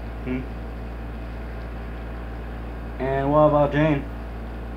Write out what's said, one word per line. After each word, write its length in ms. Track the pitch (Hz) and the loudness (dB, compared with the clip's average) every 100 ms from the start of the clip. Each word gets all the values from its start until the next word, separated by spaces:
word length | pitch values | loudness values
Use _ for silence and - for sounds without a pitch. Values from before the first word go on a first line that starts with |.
| - - 127 | -8 -8 -4
Hmm? 160 | 127 - - - - - - - - - - - - - - - - - - - - - - - - - - | -4 -4 -8 -8 -8 -8 -8 -8 -8 -8 -8 -8 -8 -8 -8 -8 -8 -8 -8 -8 -8 -8 -8 -8 -8 -8 -4
And 320 | 127 135 139 | 0 2 6
what 160 | 151 151 | 8 8
about 240 | 147 143 | 8 6
Jane? 320 | 147 156 139 - - - - - - - | 6 6 4 0 -8 -8 -8 -8 -8 -8